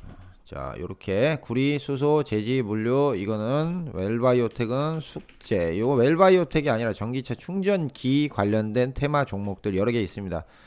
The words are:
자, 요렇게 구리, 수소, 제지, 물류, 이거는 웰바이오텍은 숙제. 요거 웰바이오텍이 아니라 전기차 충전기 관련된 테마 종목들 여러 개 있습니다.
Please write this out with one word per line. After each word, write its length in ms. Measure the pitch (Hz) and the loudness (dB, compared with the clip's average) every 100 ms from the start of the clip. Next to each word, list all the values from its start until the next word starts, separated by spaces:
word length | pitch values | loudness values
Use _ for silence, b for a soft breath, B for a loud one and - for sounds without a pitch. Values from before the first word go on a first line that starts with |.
| - - 92 - | -16 -18 -20 -20
자, 300 | - 69 67 55 | -14 -10 -10 -8
요렇게 580 | 90 92 - 98 143 156 | -10 -8 -2 2 2 0
구리, 360 | - 120 139 147 | -2 0 0 0
수소, 460 | 139 135 147 151 | -4 -2 2 2
제지, 400 | 143 107 107 131 | 2 -2 0 0
물류, 500 | 104 107 113 135 143 104 | 0 -2 0 2 2 0
이거는 760 | 101 110 110 143 160 180 156 | -2 -2 -2 -2 -2 -4 -6
웰바이오텍은 1080 | 87 98 117 127 123 113 - 113 131 151 160 | -4 -2 2 4 4 2 -2 -2 0 -2 -4
숙제. 800 | - - - - - 101 82 90 | -6 -14 -16 -20 -2 0 0 0
요거 140 | 120 | 2
웰바이오텍이 800 | 135 123 165 190 185 160 156 143 | 4 4 6 6 6 4 0 0
아니라 200 | 113 117 | 0 -2
전기차 440 | 98 110 131 - 120 | -4 -4 -4 -6 -8
충전기 920 | - 190 190 196 143 - 127 139 147 | -6 -2 0 0 -2 -4 0 2 2
관련된 640 | 123 101 107 107 113 127 131 | 0 2 2 0 0 0 -2
테마 300 | 143 147 135 | 0 0 -2
종목들 520 | 101 101 95 107 95 | -4 -6 -6 -2 0
여러 140 | 110 | 0
개 100 | 117 | 0
있습니다. 420 | 95 - 95 82 - b | -2 -6 -6 -6 -8 b